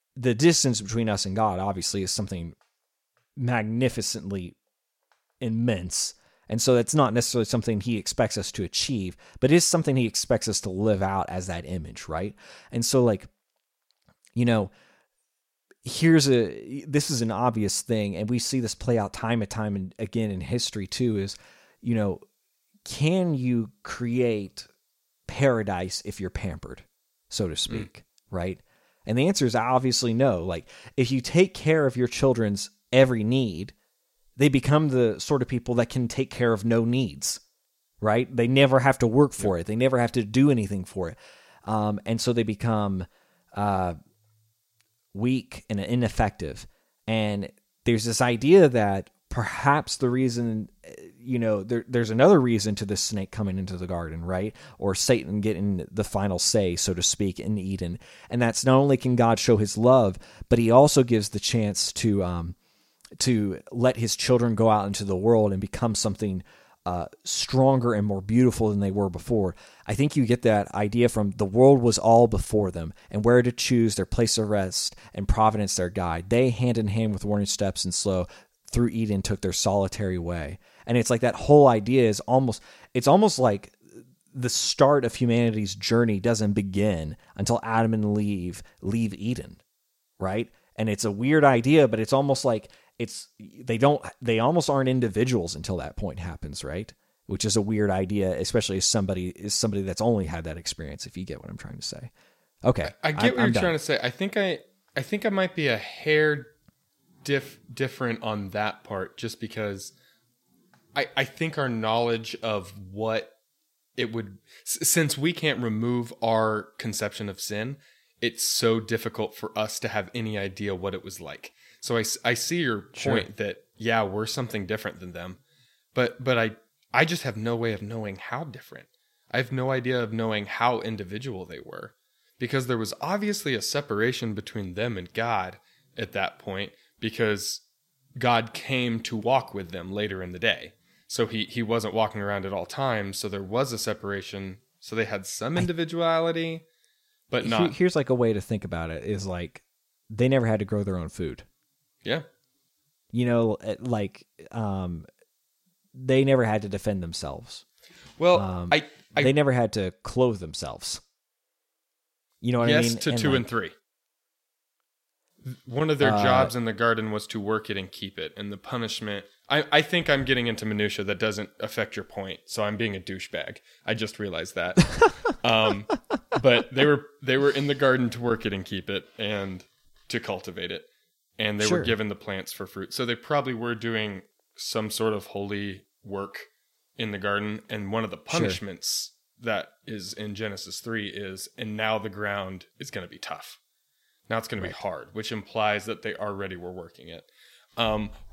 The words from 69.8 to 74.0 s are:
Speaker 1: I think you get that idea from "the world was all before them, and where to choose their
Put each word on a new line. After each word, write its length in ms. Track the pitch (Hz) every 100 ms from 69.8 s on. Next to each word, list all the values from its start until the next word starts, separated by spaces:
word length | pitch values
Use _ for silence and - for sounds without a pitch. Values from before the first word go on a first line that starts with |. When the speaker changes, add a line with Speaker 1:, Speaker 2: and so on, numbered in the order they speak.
| -
Speaker 1:
I 80 |
think 220 | 104 143 147
you 100 | 117
get 160 | 120
that 320 | 117 107 98
idea 360 | - 107 117 120
from 220 | 110 104
"the 140 | - 101
world 360 | 107 131 139
was 180 | 120 104
all 260 | 113 117 120
before 440 | 110 - 107 98
them, 220 | 87 82 - -
and 120 | 104
where 180 | 110 123
to 100 | 120
choose 440 | 123 - 123 113
their 100 | -